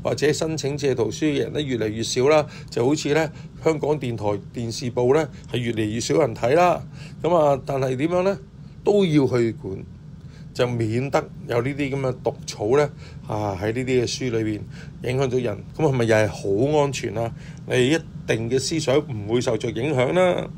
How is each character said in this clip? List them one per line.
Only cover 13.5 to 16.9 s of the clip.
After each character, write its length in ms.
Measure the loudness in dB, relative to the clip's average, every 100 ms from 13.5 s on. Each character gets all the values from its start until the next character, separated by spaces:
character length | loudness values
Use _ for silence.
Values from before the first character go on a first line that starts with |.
| -2
喺 100 | -2
呢 140 | -2 0
啲 180 | 2
嘅 20 | 0
書 240 | -2 -2
裏 60 | -2
邊 220 | -2 -4 -8 -14 -16 -10
影 140 | -4 0
響 100 | 0
到 80 | 0
人。 200 | -2 -6 -10 0
咁 60 | 2
係 60 |
咪 140 | 2 4
又 100 | 4
係 120 | 4
好 520 | 0 -2 2 2 4
安 120 | 2